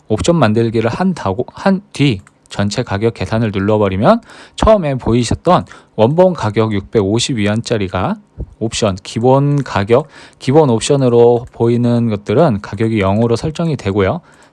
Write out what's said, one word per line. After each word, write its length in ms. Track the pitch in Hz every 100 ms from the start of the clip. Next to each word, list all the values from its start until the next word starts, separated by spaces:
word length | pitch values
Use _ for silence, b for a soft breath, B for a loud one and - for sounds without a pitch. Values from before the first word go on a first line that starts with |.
| -
옵션 280 | 107 - 170
만들기를 540 | 110 113 117 113 113
한 240 | - 190
다고, 320 | 165 98 95 -
한 280 | - 196 190 -
뒤 280 | - 139 95 - _ _
전체 340 | - 101 127
가격 320 | - 101 113 -
계산을 360 | 85 110 113
눌러버리면 720 | 95 101 107 98 95 156 233 B B B -
처음에 400 | 220 214 147 127
보이셨던 720 | - 120 113 - 165 165 - B B -
원본 380 | 113 165 185
가격 400 | 165 104 110 110
육백오십 640 | 101 - 113 98 117 - 113
위안짜리가 800 | 101 120 - 113 92 92 127 214 _ - - -
옵션, 380 | 110 - 107 90
기본 600 | - 110 127 139 143 143
가격, 440 | 127 98 101 123 151 B B _
기본 300 | - 156 139
옵션으로 800 | 110 - 139 127 120 120 120 123
보이는 580 | - 117 120 120 120 117
것들은 520 | 101 - 117 165 98
가격이 380 | - 104 113 110
영으로 360 | 95 104 117 113
설정이 420 | 160 151 170 143
되고요. 440 | 98 104 95 165 b b b